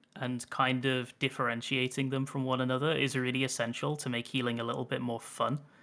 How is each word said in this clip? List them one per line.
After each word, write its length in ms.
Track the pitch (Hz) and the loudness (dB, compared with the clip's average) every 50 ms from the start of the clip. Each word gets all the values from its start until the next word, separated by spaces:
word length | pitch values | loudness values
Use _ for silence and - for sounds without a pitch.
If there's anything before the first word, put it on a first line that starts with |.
| _ _ - - | _ _ -8 -6
and 320 | 135 123 127 120 - - | -4 -2 -2 -4 -6 -4
kind 360 | - - 135 127 131 127 123 | 0 2 4 4 4 4 2
of 320 | 135 131 127 123 - - - | 2 2 2 0 -4 -4 -2
differentiating 880 | 147 131 - - 131 120 117 117 - - 135 127 127 127 - - 135 131 | -2 -2 0 0 0 0 0 -2 -2 0 0 2 2 0 0 0 0 0
them 160 | 135 135 135 | 0 0 -2
from 180 | 139 - 143 131 | -2 -2 -2 0
one 160 | 131 127 127 | 2 2 2
another 300 | 127 127 127 127 143 156 160 | 2 2 2 2 2 2 2
is 240 | 139 135 135 120 131 | 2 2 2 2 0
really 260 | 127 127 127 131 135 | 0 0 2 0 0
essential 520 | 127 - - 117 117 120 - - 143 151 151 | 0 0 0 -2 -2 -2 -2 -2 -2 -2 -2
to 120 | - 131 | -4 -4
make 160 | 120 117 117 | -2 -4 -4
healing 360 | - - 131 120 120 117 117 | -2 -2 0 0 0 0 0
a 20 | 117 | -2
little 220 | 117 123 131 131 | -2 -2 -2 -2
bit 160 | 127 135 127 | -2 -2 -2
more 180 | 123 123 117 117 | -2 -2 -4 -4
fun, 400 | - - - - 120 117 139 147 - - - - | -6 -8 -2 0 0 2 0 -2 -4 -8 -20 -20